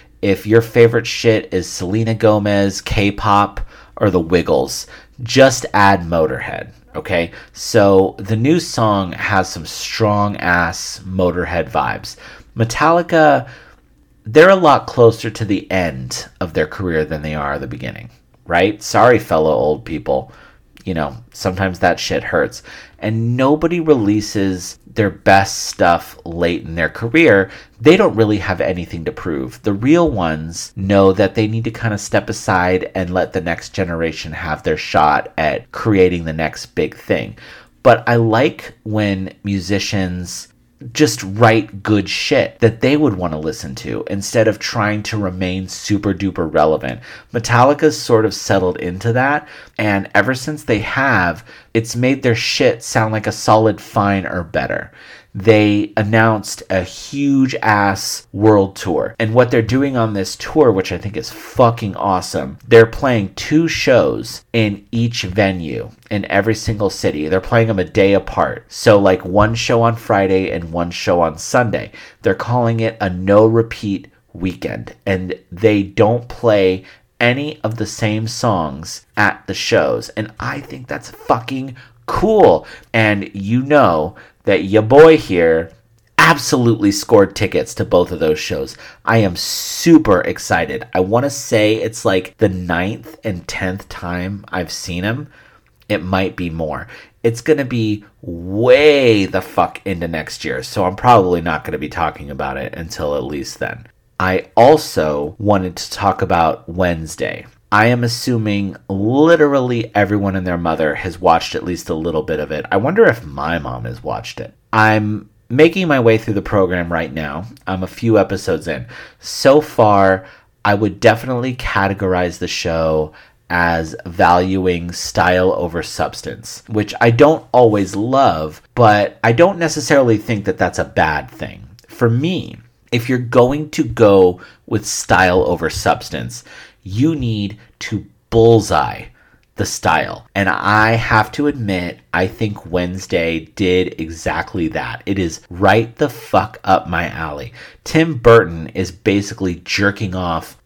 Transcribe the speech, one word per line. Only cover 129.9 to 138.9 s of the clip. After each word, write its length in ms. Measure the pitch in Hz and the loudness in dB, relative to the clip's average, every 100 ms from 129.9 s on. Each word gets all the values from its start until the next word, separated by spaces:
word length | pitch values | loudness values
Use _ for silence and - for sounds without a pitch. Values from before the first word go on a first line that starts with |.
| 143 127 107 | 2 4 2
think 260 | - 107 | 0 -4
that 140 | 95 92 | -4 -2
that's 200 | 90 - | -2 -2
a 60 | |
bad 460 | 82 - 80 76 67 | -4 0 0 0 -6
thing. 360 | - 62 50 - - _ | -12 -14 -14 -20 -20 _
For 220 | - 120 | -2 0
me, 480 | 117 156 180 - - - _ _ | 2 -2 -4 -8 -14 -20 _ _
if 180 | 120 120 | -6 -2
you're 100 | 127 | -4
going 520 | 120 127 123 147 156 | 0 2 2 0 -6
to 140 | - | -4
go 580 | 151 117 110 98 92 90 - _ - | -4 2 4 6 6 2 -10 _ -6
with 180 | 110 | -6
style 580 | - - - 95 92 90 - | -4 -6 0 2 4 2 0
over 240 | 85 80 | -2 -4
substance, 760 | - - 78 - 73 60 - - - - _ | -2 -2 -2 -4 -10 -10 -12 -18 -20 -20 _
you 300 | 98 98 147 | -8 -2 0
need 420 | 160 123 107 101 107 - - | 0 -2 -4 -4 -8 -20 -16
to 260 | - 107 - _ _ | -8 -8 -8 _ _
bullseye 760 | 117 113 113 95 82 62 | 4 6 6 4 0 -2